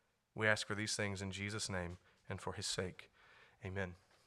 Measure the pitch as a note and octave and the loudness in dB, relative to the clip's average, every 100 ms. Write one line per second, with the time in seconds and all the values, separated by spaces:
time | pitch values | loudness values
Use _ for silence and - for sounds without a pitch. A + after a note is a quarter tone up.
0 | _ _ _ - A2 G#2+ - G#2 G#2+ - | _ _ _ 2 6 6 4 0 0 2
1 | G#2 G2 G2 F#2 G2+ G#2+ - F#2+ F2 F2+ | 0 0 -2 -2 -2 -2 0 0 -2 -6
2 | - - - F#2+ - F#2 G2+ - F#2+ D#2 | -14 -20 -8 -4 -4 -4 -2 0 -2 -6
3 | - - - - - - G2 F#2+ F#2 F2 | -16 -20 -20 -20 -20 -10 -6 -2 -2 -4
4 | - - | -18 -20